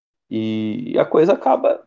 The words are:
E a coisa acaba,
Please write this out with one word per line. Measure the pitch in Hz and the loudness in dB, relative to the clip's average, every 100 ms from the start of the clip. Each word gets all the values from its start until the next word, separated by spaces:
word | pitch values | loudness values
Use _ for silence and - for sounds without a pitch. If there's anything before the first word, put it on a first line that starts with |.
| _ _ - 110 | _ _ -10 -6
E | 110 110 107 104 - - | -4 -4 -4 -6 -4 0
a | - | 2
coisa | - 165 | 4 4
acaba, | 190 - - 269 - | 2 2 0 0 -2